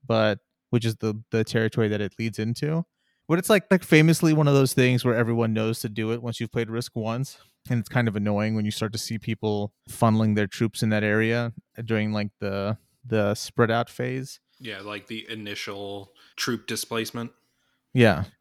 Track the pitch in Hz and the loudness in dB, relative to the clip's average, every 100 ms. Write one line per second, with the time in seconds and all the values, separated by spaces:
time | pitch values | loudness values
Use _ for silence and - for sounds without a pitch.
0 | - 113 107 101 _ _ _ 123 113 107 | 0 2 2 0 _ _ _ 0 0 -2
1 | 110 107 - 113 110 117 110 - 110 104 | -4 -4 -4 -2 0 0 0 0 0 -2
2 | 101 - 113 104 110 120 147 160 170 _ | -6 -6 -8 -4 -6 -4 -4 -4 -6 _
3 | _ _ - 170 185 214 - 185 - 156 | _ _ -2 -2 4 2 4 0 6 8
4 | 160 165 165 156 147 139 135 - 127 123 | 8 6 4 4 6 6 4 4 4 4
5 | 123 113 117 117 113 110 110 113 117 104 | 2 2 2 2 2 0 0 -2 -6 -4
6 | 110 117 117 117 117 117 110 113 120 120 | -4 -4 -6 -8 -6 -4 -4 -6 -6 -6
7 | 110 117 139 - _ _ - 123 - 127 | -4 -4 -6 -10 _ _ -4 -4 0 0
8 | 117 104 104 104 107 110 107 - 110 110 | 0 0 0 0 0 -2 -2 -2 -4 -4
9 | - 113 - 110 107 104 104 _ - - | -8 -8 -6 -4 -2 -2 -4 _ -18 2
10 | 117 110 110 104 101 - 117 - 113 107 | 4 4 2 2 0 -2 -4 0 -2 0
11 | 107 107 110 117 117 - _ - 113 113 | 2 2 2 0 -4 -10 _ -14 -4 -2
12 | 107 107 104 _ 104 98 98 110 _ _ | -2 -4 -6 _ -6 -4 -4 -6 _ _
13 | 120 110 104 107 - - 113 113 123 - | -2 0 0 -2 -6 0 2 2 -4 -6
14 | 127 131 131 - _ _ 120 98 101 104 | -6 -6 -10 -16 _ _ -14 -14 -12 -12
15 | 92 113 - 113 104 101 - 101 101 101 | -12 -14 -12 -12 -10 -10 -10 -10 -10 -12
16 | 98 _ _ - - 113 - 113 - 113 | -14 _ _ -8 -4 -4 -6 -8 -6 -6
17 | 110 123 117 _ _ _ _ _ _ 127 | -6 -8 -12 _ _ _ _ _ _ 6
18 | 113 87 - _ | 6 6 -4 _